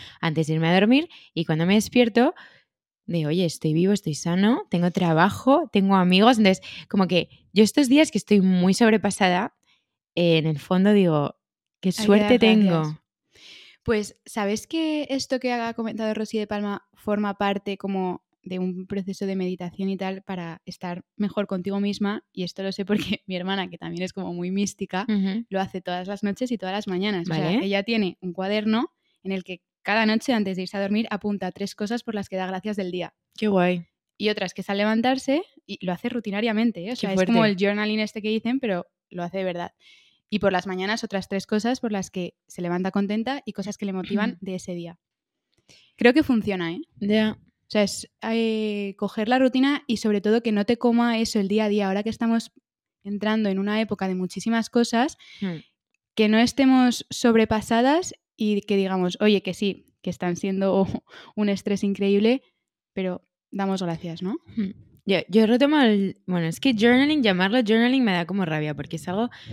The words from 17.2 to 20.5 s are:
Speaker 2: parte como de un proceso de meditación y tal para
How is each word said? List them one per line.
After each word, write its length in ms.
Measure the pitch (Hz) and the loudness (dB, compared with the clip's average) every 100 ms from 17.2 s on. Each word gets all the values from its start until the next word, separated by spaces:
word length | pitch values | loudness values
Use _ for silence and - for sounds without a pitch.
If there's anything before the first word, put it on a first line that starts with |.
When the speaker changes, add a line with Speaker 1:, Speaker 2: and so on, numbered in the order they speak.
| 208 | -2
Speaker 2:
parte 420 | 202 202 202 - 190 | -2 -2 -2 -6 -8
como 460 | 196 196 180 180 _ _ | -6 -4 -4 -6 _ _
de 140 | 185 185 | -10 -6
un 280 | 185 180 185 | -4 -6 -8
proceso 360 | 202 190 190 196 | -8 -6 -6 -6
de 100 | 190 | -4
meditación 520 | 180 185 175 - 190 | -4 -6 -8 -6 -4
y 80 | 190 | -4
tal 260 | 190 190 | -6 -8
para 400 | - 185 170 | -10 -10 -10